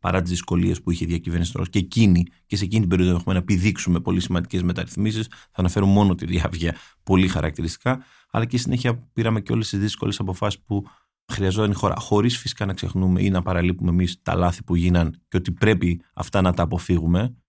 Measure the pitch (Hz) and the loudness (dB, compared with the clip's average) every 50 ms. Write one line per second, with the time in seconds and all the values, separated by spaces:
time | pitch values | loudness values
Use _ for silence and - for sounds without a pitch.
0 | - 87 90 92 90 87 90 87 - - 90 87 90 92 90 90 - - 87 85 | -2 0 0 0 0 0 -2 -4 -2 -2 0 0 2 0 0 -2 -2 -4 -4 -2
1 | - 82 85 85 85 87 85 87 85 87 - - 90 90 - 104 87 85 - 113 | -2 -4 -4 -4 -4 -4 -2 -2 -2 -2 -4 -6 -8 -4 -2 -2 -2 -2 2 4
2 | 113 101 90 87 87 - _ _ _ _ - 98 98 90 104 113 104 87 95 92 | 6 6 6 4 4 0 _ _ _ _ -4 -4 -4 0 0 0 2 2 2 2
3 | 92 90 90 85 - - 95 90 85 90 104 87 92 107 92 - - - 87 80 | 4 2 2 0 0 0 -2 -2 0 0 0 2 2 0 0 0 -2 0 0 0
4 | - - 92 90 87 - 90 87 85 - - 92 90 87 87 85 87 - - - | 0 -2 -2 -2 -2 -2 -2 -2 -2 -2 -4 -2 -2 -2 -2 -4 -6 -8 -6 -4
5 | 101 110 107 110 110 - - - - _ _ - 95 92 - 104 98 98 98 101 | -4 -2 -2 -4 -6 -8 -10 -20 -20 _ _ -2 -2 0 2 2 4 4 6 6
6 | 104 98 90 87 82 82 90 87 80 - 87 80 85 85 82 - - - _ _ | 6 4 2 0 -2 -2 -2 -2 -2 -2 -4 -4 -4 -4 -4 -6 -12 -20 _ _
7 | _ - 95 92 95 92 90 82 - 82 78 - 82 80 - - _ 120 131 131 | _ 2 4 4 4 4 2 -2 -2 -2 -4 -4 -6 -6 -6 -4 _ -2 -2 -2
8 | - _ _ _ _ _ - 113 113 120 - 120 120 - 123 120 123 127 117 120 | -6 _ _ _ _ _ -2 -2 -2 0 -2 -4 -2 -2 -4 -2 0 -2 -2 -2
9 | - _ _ - 113 113 110 110 98 - 117 117 110 - - 98 101 107 - - | -6 _ _ -2 0 0 0 -2 -2 -2 -2 -2 -2 -2 -2 -2 -2 -2 -4 -4
10 | - 107 101 - 101 95 92 - - 104 101 - _ _ 104 101 98 - _ _ | -6 -6 -4 -4 -6 -6 -4 -4 -4 -4 -4 -6 _ _ -4 -4 -4 -8 _ _
11 | _ _ _ _ _ _ - - 98 95 92 107 107 104 101 - - 98 85 - | _ _ _ _ _ _ -6 -2 0 0 2 2 0 0 0 0 0 -2 -2 -2
12 | - - 104 104 104 123 123 - - - - - 107 95 90 - - 90 - 92 | -2 0 2 2 2 2 0 -2 -6 -10 -6 -6 -4 -6 -4 -6 -6 -4 -2 0
13 | 92 92 92 92 95 98 95 92 87 - 92 90 87 90 90 87 - 87 85 90 | 2 2 2 2 2 2 0 0 0 0 0 0 0 0 -2 0 0 0 2 2
14 | 90 87 - _ _ - 85 90 90 87 85 - - - 87 85 85 90 90 87 | 0 0 -2 _ _ -4 -2 0 0 0 0 -2 -4 -2 0 2 2 4 4 4
15 | 85 80 - - _ _ - 92 90 - 82 - - 107 110 90 87 90 85 85 | 2 0 -2 -8 _ _ -4 -4 -2 -2 -2 2 2 4 4 4 2 0 -2 -2
16 | - _ _ - 98 - - 101 92 92 87 90 85 80 87 87 87 - 90 85 | -6 _ _ -10 -10 -2 0 2 2 2 2 2 0 0 0 -4 0 0 0 0
17 | 80 82 87 90 107 123 120 _ _ | 2 2 2 2 0 -2 -6 _ _